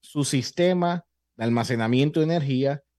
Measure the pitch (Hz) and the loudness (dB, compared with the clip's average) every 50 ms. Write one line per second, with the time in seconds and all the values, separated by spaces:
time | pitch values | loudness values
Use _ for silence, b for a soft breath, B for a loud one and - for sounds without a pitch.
0 | _ - - 147 143 135 - 139 120 - - - 175 180 185 180 175 175 175 175 | _ -10 -4 -4 -2 0 0 -2 -2 -4 -2 0 2 2 2 2 0 0 -2 -4
1 | - _ _ _ _ _ _ _ 113 117 117 117 113 - 131 113 113 113 120 127 | -6 _ _ _ _ _ _ _ -2 0 0 0 0 0 -2 -2 0 0 2 2
2 | 139 151 151 165 156 156 165 170 147 139 135 127 135 139 139 143 _ _ _ | 2 2 2 0 0 0 0 -2 -2 -2 -2 0 0 -2 -2 -4 _ _ _